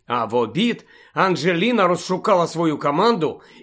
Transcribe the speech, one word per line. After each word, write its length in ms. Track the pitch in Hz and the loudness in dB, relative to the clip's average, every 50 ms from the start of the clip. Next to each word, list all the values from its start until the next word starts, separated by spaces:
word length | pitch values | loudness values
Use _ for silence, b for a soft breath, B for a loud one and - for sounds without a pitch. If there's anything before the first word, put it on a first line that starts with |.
| _ | _
А 180 | - 120 120 113 | -6 -4 -4 -2
в 100 | 104 113 | 0 0
обід 500 | 123 117 107 98 165 233 240 220 - b b b b b b b | 0 0 0 0 0 0 0 -2 -4 b b b b b b b
Анджеліна 760 | 151 180 190 180 - 147 185 175 165 196 240 247 220 190 | 0 0 2 0 0 0 0 0 0 0 0 2 2 2
розшукала 600 | 175 180 160 - - 185 180 - 214 196 175 170 | 2 0 -2 -2 -4 -4 -2 0 2 2 2 2
свою 300 | 160 - 160 170 160 147 | 0 -2 -2 -2 -2 -2
команду 640 | 127 - 143 143 165 208 233 233 185 156 123 95 B B B B B | -2 -2 -2 0 2 2 2 2 2 -2 -4 -4 B B B B B